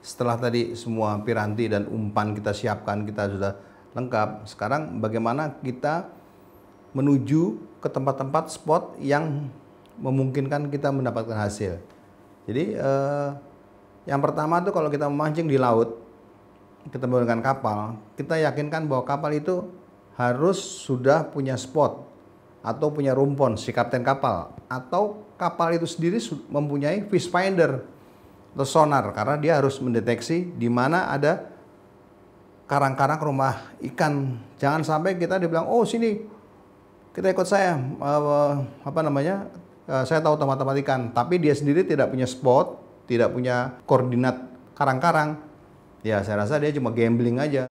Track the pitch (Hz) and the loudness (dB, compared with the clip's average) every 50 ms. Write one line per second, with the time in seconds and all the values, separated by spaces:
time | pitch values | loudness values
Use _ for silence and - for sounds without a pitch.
0 | _ - - - 123 120 117 117 123 120 117 120 117 - - - - 120 113 110 | _ -18 -6 -2 -2 0 0 0 -2 0 0 0 0 -2 -4 -8 -6 -6 -2 -2
1 | 110 107 104 101 104 117 117 113 104 104 104 110 120 107 104 101 101 - - 113 | 0 0 0 -2 -2 -2 -2 -2 -2 -2 -2 -2 0 0 0 0 -2 -2 -4 -4
2 | 110 104 104 110 104 104 104 107 104 - 101 - - 113 104 - - - 104 104 | -4 -2 -2 -2 -2 0 -2 -4 -4 -4 -4 -2 -2 -2 -4 -2 -4 -4 -4 -4
3 | 104 104 104 104 104 98 98 95 98 98 98 - - - - - - - - 123 | -4 -6 -4 -4 -4 -2 -2 -2 -4 -4 -4 -6 -14 -20 -20 -20 -20 -12 -8 -8
4 | 127 123 123 110 107 104 107 - - - - - 101 107 131 151 156 - - 110 | -6 -2 0 0 0 0 -4 -12 -14 -18 -10 -6 -4 -2 -2 -2 -2 -6 -6 -4
5 | 110 110 110 113 113 117 120 143 160 151 139 - - 131 120 123 - 147 156 170 | -4 -2 -2 0 0 0 0 -2 -4 -6 -8 -8 -8 -8 -8 -4 -2 -2 -2 -2
6 | 196 - - - - - - - - - - - - - - - - - - 135 | -4 -8 -16 -20 -20 -20 -20 -20 -20 -20 -20 -20 -20 -20 -20 -20 -20 -10 -4 0
7 | 135 143 143 135 117 104 147 156 170 196 220 - - - - - - 147 - 135 | 2 4 4 2 2 2 2 2 2 2 -2 -6 -12 -18 -20 -8 -8 -4 -4 -2
8 | 135 139 131 - 135 135 143 156 170 165 - - - 156 156 175 175 - - - | -2 -2 -2 -2 -4 -2 -2 -2 -2 -2 -12 -10 -2 0 0 0 0 -4 -14 -8
9 | 147 135 143 147 160 160 143 143 147 131 117 - - - - - - - - - | -2 0 0 2 2 -2 -4 -4 -6 -8 -12 -14 -20 -20 -20 -20 -20 -20 -16 -8
10 | - 135 131 135 135 135 127 143 135 135 147 143 147 143 139 139 143 143 139 135 | -4 -2 0 2 0 0 0 -2 -2 -2 -2 -4 -4 -4 -4 -2 -2 0 0 0
11 | 127 123 110 113 113 113 113 107 104 104 101 - 107 95 85 85 - - - - | 0 -2 -2 -2 -4 -4 -4 -2 -2 -2 -2 -2 -4 -4 -4 -6 -12 -16 -20 -20
12 | - - - - - - - - - - 107 131 165 202 - - - 139 135 135 | -20 -20 -20 -20 -20 -20 -20 -18 -10 -6 -4 -2 -2 -2 -4 -2 0 0 0 2
13 | 139 139 143 143 143 143 143 139 - - - - - - - - - - - - | 0 0 -2 -2 -4 -4 -6 -10 -16 -20 -20 -20 -20 -20 -20 -20 -20 -20 -20 -18
14 | - - 139 139 143 151 143 165 151 156 170 175 180 202 - 180 156 151 147 143 | -8 -2 -2 2 2 2 2 0 0 2 2 2 2 2 0 0 0 0 0 0
15 | 147 143 143 143 151 156 151 160 165 156 139 135 131 123 117 113 117 117 - - | 0 0 0 0 0 0 0 0 0 2 4 4 6 6 6 4 4 2 -2 -12
16 | - - - - - - - - - - - - - - - - - 151 - 131 | -16 -20 -20 -20 -20 -20 -20 -20 -20 -20 -20 -20 -20 -20 -20 -20 -20 -12 -10 -6
17 | 127 123 123 123 120 117 117 113 117 135 135 - - 110 104 104 104 110 113 107 | -2 2 2 2 4 4 2 2 2 0 0 0 0 -2 -2 -2 -4 -6 -8 -10
18 | - - - - 147 143 165 160 156 143 131 139 147 147 156 160 160 151 135 127 | -14 -20 -12 -10 -4 -2 0 2 2 2 0 -2 -4 -4 -4 -4 -2 0 -2 -2
19 | 123 - 143 139 156 147 151 151 151 180 185 180 - - - - - - - - | 0 -2 -4 -2 -2 -2 -2 -2 0 0 -2 -2 -4 -8 -14 -18 -20 -20 -20 -20
20 | - - - - 123 123 123 123 151 185 190 180 - - - - - - 135 123 | -20 -20 -4 0 0 2 2 4 4 2 2 2 -4 -10 -12 -14 -4 -4 -4 2
21 | 123 135 143 165 - - - 147 135 131 131 127 - - - 156 143 117 - - | 4 4 4 4 4 -2 -4 -4 -4 -2 -2 -4 -6 -4 2 2 2 2 2 -4
22 | - - - - - - - - - - - - - 110 113 143 156 151 147 151 | -14 -18 -20 -20 -20 -20 -20 -20 -20 -20 -20 -10 -6 -6 -4 0 0 -2 0 0
23 | 143 135 131 131 139 139 143 135 143 123 113 101 - - 113 - 117 - - 127 | 0 2 4 4 4 2 4 2 2 2 2 -2 -4 -4 -2 -2 0 0 0 -2
24 | 120 120 135 143 - 131 104 87 80 - - - - - - 131 127 - - 180 | 2 0 0 2 2 0 0 -2 -4 -8 -14 -20 -12 -10 -10 -10 -6 -2 0 0
25 | 208 208 208 - - - - - 180 170 175 - 170 165 170 165 165 160 - - | 0 -2 -4 -10 -16 -20 -10 -4 -4 -4 0 0 0 2 2 0 -2 -4 -4 -2
26 | 160 170 185 226 226 - 160 143 - - - 147 151 147 143 143 139 147 160 208 | 0 0 0 0 -2 -4 -8 -10 -10 -4 -2 -2 -2 0 -2 -2 0 0 -2 -2
27 | 202 - 208 170 - - - 175 185 196 196 175 160 139 135 127 - - - - | -2 0 0 0 0 2 0 0 0 2 4 4 4 2 2 -4 -8 -12 -20 -20
28 | - - - - - - - - - - - - 139 135 - 160 156 147 147 135 | -20 -20 -20 -20 -20 -20 -20 -20 -20 -18 -4 -4 -4 2 4 4 6 6 4 2
29 | 104 101 98 104 107 127 147 147 151 156 160 147 139 135 135 - 117 123 117 117 | 0 0 -2 -2 0 0 0 0 2 2 4 4 4 2 0 0 -4 0 0 0
30 | 107 120 120 - - - 160 170 180 175 175 113 117 120 120 120 123 139 165 180 | 2 0 -2 -2 -2 -2 -2 -2 -2 -4 -6 -2 0 0 2 2 2 2 2 2
31 | 185 - 143 143 143 147 175 190 - - - - - - - - - - - - | 0 0 -2 0 2 2 0 0 -4 -14 -18 -20 -20 -20 -20 -20 -20 -20 -20 -20
32 | - - - - - - - - - - - - - - 143 139 139 135 131 131 | -20 -20 -20 -20 -20 -20 -20 -20 -20 -20 -20 -20 -6 0 2 2 2 2 2 2
33 | 143 135 151 156 156 151 139 135 135 131 120 - - - - - - 135 - - | 2 2 2 0 -2 -2 0 0 0 0 0 -4 -10 -16 -16 -12 -10 -10 -2 0
34 | 175 151 147 143 139 135 123 117 104 - - - - 139 147 160 156 143 156 156 | 0 0 2 0 -2 -4 -4 -8 -10 -16 -10 -2 0 0 0 0 0 0 0 0
35 | 160 190 190 175 175 165 185 190 175 165 165 160 160 - 226 240 220 - - 233 | 0 0 -2 -2 -2 -2 0 0 0 0 0 -2 0 2 2 2 2 2 0 0
36 | 226 226 208 208 - - - - - - - - - - - - - - - - | 0 0 0 -2 -6 -12 -18 -20 -20 -20 -20 -20 -20 -20 -20 -20 -20 -20 -20 -20
37 | - - - - 180 190 185 185 180 180 202 196 196 180 170 143 127 131 151 - | -20 -16 -10 -2 0 0 2 2 0 2 2 2 4 2 2 0 -2 -4 -6 -4
38 | - 143 147 151 147 147 147 147 147 147 143 139 135 117 - - - 139 143 160 | -2 0 2 2 2 2 2 4 4 2 2 0 -2 -6 -8 -12 -12 -4 -2 -2
39 | 160 151 143 139 143 165 190 196 202 - - - - - - - - - 143 131 | 0 0 0 0 0 0 -2 -4 -6 -10 -14 -18 -20 -20 -20 -20 -8 -2 -2 0
40 | 131 127 160 156 156 156 151 151 151 135 135 135 135 135 135 139 139 147 135 131 | 0 2 2 2 4 4 2 4 2 0 0 0 0 0 0 0 0 0 0 0
41 | 123 117 - 123 120 - 175 180 160 151 143 143 147 143 143 170 185 - 156 143 | 0 -2 0 0 2 2 2 4 4 4 4 4 2 2 4 4 4 2 4 2
42 | 127 - - 127 127 123 - - - 131 123 139 180 - - - - - - - | 2 2 2 -2 -2 -2 -4 0 4 6 6 6 4 2 -4 -16 -18 -20 -20 -20
43 | - - 123 117 117 101 - 123 123 127 123 123 123 143 - - - - - 127 | -6 -2 2 2 2 2 2 -2 -2 0 0 0 -2 -2 -6 -12 0 2 4 4
44 | 123 127 120 120 127 131 127 - - - - - - - - - - 131 131 131 | 4 2 0 2 2 2 0 -2 -8 -16 -18 -20 -20 -20 -4 0 0 2 2 2
45 | - 175 160 156 151 151 151 147 - - - - - - - - - - - - | 2 4 4 4 2 0 -4 -8 -12 -20 -20 -20 -20 -20 -20 -20 -20 -20 -20 -8
46 | - 110 107 101 98 104 104 104 104 104 151 147 147 151 147 147 127 113 110 117 | -4 -2 0 0 0 0 -2 -2 0 0 0 0 0 0 -2 0 -2 -2 0 2
47 | 117 113 120 117 120 120 117 127 143 151 143 131 127 127 _ | 2 2 2 2 2 2 0 0 0 0 0 -2 -2 -4 _